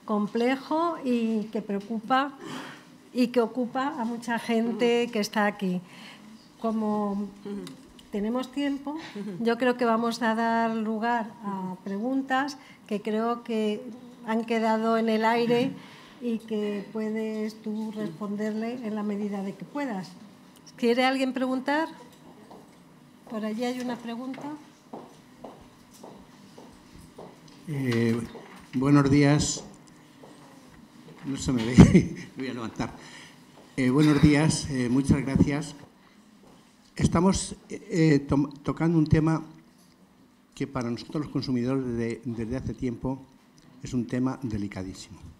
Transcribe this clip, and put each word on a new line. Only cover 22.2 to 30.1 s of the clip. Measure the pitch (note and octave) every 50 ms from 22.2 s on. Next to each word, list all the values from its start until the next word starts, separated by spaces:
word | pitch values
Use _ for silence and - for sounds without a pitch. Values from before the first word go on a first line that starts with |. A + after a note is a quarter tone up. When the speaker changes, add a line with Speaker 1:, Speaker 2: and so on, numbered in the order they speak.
| - - - - - - - - - - - - - - - - - - - - - -
Speaker 1:
Por | A#3 G#3+ G#3+
allí | G#3+ G#3+ A3
hay | B3 B3 B3+ B3+
una | B3 B3 A#3+
pregunta. | A#3 - A#3 A#3 A#3 B3+ C4 B3+ C4 - C#4+ D4+ D4+ - - - - - - - - - - - - - - - - - - - - - - - - - - - - - - - - - - - - - - - - - - - - - - - - - - - - - - - - - - - - - -
Speaker 2:
Eh, | D3+ C3+ C3+ B2+ A#2 A#2 A#2 A2+ A2+ A#2+ - - - - - - - - - - -
buenos | C3 C3 C#3+ C#3+ C#3+ C#3 C#3
días. | C#3 D3 C#3+ C#3+ D3 D3 - - - - - - - - - - - - - -